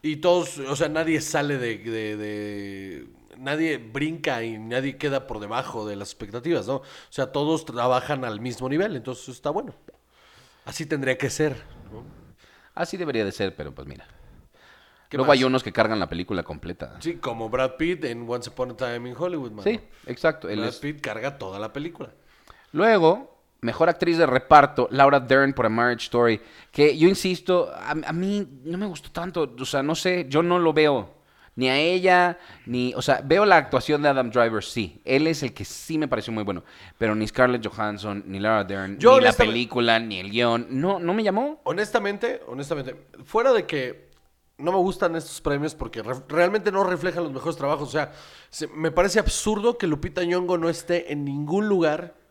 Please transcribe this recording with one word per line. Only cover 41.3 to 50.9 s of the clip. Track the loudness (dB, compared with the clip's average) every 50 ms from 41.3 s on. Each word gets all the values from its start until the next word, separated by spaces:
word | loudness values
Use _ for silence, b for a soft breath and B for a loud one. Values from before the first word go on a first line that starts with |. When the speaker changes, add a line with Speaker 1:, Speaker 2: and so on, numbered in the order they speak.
| 0 0 -2 -4 -6 -6 _
Speaker 1:
Honestamente, | -6 -4 -4 -4 -2 -2 -2 -2 -2 -6 -4 -4 -6 -6 -8 -10
honestamente, | -12 -12 -10 -6 -6 -6 -6 -6 -10 -12 -16 -20 _ -20 -20 -20
fuera | -2 -2 2 4 4 4
de | 2 0
que | -2 -4 -4 -4 -6 -8 -12 -20 _ _ _ _ _ _ _ _ _ _
no | -6 -4 0
me | 2 2
gustan | 2 2 0 0 -2 0 0
estos | -2 -8 -8 -16 -6
premios | -2 -2 -2 0 -2 -4 -6
porque | -8 -12 -10 -10 -10
re-, | -8 -8 -8 -8 -8
realmente | -4 2 2 2 4 2 0 0 0
no | 2 2 2
reflejan | 2 0 0 -2 -2 -2 -2 -4
los | -4
mejores | -6 -6 -6 -6 -4
trabajos. | -2 -2 -2 0 -2 -2
O | -4
sea, | -2 -4 -4 -4 B B B B B B B B
se, | -10 -10 -10 -8
me | -6 -2 -2 0
parece | 2 2 2 4 4 2
absurdo | 2 2 0 0 0 0 0 2 2 0 2
que | 2 0
Lupita | 0 0 0 -2 -6 -4 -2 0
Nyong'o | 0 0 0 2 0 0
no | 2 2 0
esté | -2 -2 -2 -2